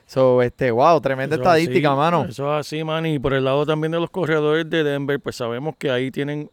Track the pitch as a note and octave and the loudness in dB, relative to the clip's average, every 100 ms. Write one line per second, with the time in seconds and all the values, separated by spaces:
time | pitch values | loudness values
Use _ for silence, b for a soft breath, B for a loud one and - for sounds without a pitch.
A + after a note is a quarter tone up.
0 | _ C3+ C3 B2 B2 - C3 A2+ D3+ D#3+ | _ 2 4 4 2 0 0 4 4 4
1 | C3 C3 C3+ D3+ D3+ D#3+ D#3+ C3 D3 C#3 | 2 -4 -2 0 4 4 4 2 2 2
2 | D#3 E3+ C3 A#2+ C#3+ D3+ C#3 D3+ D#3+ D#3+ | 2 0 -2 -4 -4 -4 -4 -6 -4 -4
3 | E3 D3+ C3 C3+ C3 C#3 D3+ D#3 D#3+ E3+ | -2 -2 0 0 2 0 0 0 -2 -2
4 | E3+ F#3 D3+ D#3 D3+ D#3 D#3+ D#3+ D3 C#3+ | -4 -4 -2 0 2 0 0 -2 0 -2
5 | C#3 C#3 - - A#2 A#2 D#3 - D3 B2 | -2 -4 -4 -8 -6 -6 -8 -6 -4 -2
6 | C3 - C#3+ D3 D3+ | -4 -6 -6 -8 -10